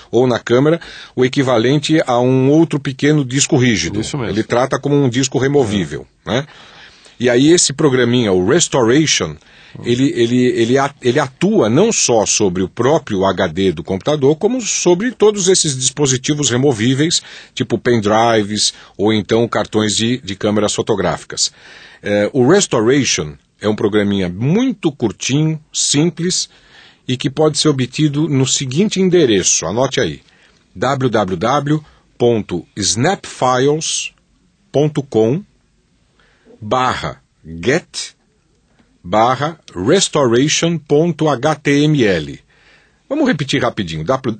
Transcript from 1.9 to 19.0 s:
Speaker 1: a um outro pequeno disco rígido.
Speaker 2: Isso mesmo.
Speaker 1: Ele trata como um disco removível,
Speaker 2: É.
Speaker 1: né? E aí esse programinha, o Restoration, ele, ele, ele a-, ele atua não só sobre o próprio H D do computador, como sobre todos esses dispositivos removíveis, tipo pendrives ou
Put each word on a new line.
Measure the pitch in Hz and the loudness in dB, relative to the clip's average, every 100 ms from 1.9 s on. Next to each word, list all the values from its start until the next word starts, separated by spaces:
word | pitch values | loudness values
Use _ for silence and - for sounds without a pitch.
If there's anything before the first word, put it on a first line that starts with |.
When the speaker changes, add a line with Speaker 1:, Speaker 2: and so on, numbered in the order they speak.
| 156 143 | 0 2
Speaker 1:
a | 120 | 0
um | 127 131 131 | 2 2 4
outro | 151 165 147 | 4 2 -2
pequeno | 139 131 143 151 127 | -6 -2 0 0 0
disco | 131 - 123 | -2 0 2
rígido. | 123 98 85 101 | 2 0 -2 -6
Speaker 2:
Isso | 110 147 | -6 -6
mesmo. | 107 | -4
Speaker 1:
Ele | 101 | -4
trata | 107 120 135 135 | -2 0 0 -2
como | 139 143 | 0 0
um | 135 | 0
disco | 123 135 135 | 0 -2 -2
removível, | 135 143 110 107 160 67 - _ 82 | 0 2 0 -2 -4 -8 -14 _ -6
Speaker 2:
É. | |
Speaker 1:
né? | 117 151 - - - - - - - | -4 -6 -14 -20 -20 -20 -20 -20 -4
E | 123 | 0
aí | 120 147 | 4 4
esse | 175 - | 4 2
programinha, | 135 156 127 117 123 110 | 0 0 2 2 2 2
o | 92 92 | 2 2
Restoration, | 165 - 143 113 139 156 - 85 73 _ - - - | 2 0 0 2 2 2 -2 -4 -10 _ -20 -20 -8
ele, | 117 120 135 - | -2 0 0 0
ele, | 117 123 | 0 2
ele | 123 117 117 135 | 2 2 2 2
a-, | 139 - | 0 -2
ele | 123 135 | -2 0
atua | 135 - 185 208 107 | -2 -2 0 2 2
não | 131 226 | 2 2
só | - - 113 95 | 2 0 2 2
sobre | - 101 90 | 0 0 0
o | 92 | -4
próprio | - 123 156 - 98 95 | -2 0 0 -2 -2 0
H | 92 92 | 0 -2
D | 80 95 | -2 -2
do | 80 | -2
computador, | 80 95 - 151 135 156 | -4 -6 -4 0 0 2
como | 214 254 | 0 -2
sobre | 202 - 180 175 247 | -6 -2 2 2 0
todos | - 214 208 180 | 2 2 2 2
esses | 185 156 131 | 2 0 -4
dispositivos | 131 - 139 127 131 147 131 | -4 -2 -2 -2 -2 -2 0
removíveis, | 123 143 107 120 135 160 - - - - | 0 2 2 0 0 0 -2 -6 -18 -12
tipo | - 117 113 | -8 -4 -2
pendrives | 123 117 101 107 117 113 101 107 - - - | 0 0 2 2 4 2 0 -2 -4 -6 -12
ou | - | -2